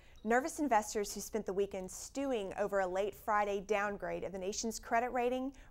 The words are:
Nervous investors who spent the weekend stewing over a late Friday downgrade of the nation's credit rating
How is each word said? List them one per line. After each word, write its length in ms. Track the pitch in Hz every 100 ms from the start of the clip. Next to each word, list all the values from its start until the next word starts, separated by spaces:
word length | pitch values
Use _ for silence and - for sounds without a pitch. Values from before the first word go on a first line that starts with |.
| - - 214
Nervous 340 | 240 311 320
investors 540 | 285 220 214 220 202
who 80 | 208
spent 240 | - - -
the 80 |
weekend 360 | 190 202 196 185
stewing 640 | - - 269 277 240 190 -
over 220 | 202 196
a 60 | 185
late 280 | 190 208 -
Friday 480 | - 208 208 202 196
downgrade 600 | 208 208 202 175 170 170
of 80 |
the 40 | 190
nation's 400 | 185 214 226 220
credit 360 | - 233 247
rating 400 | 247 240 254 262 - -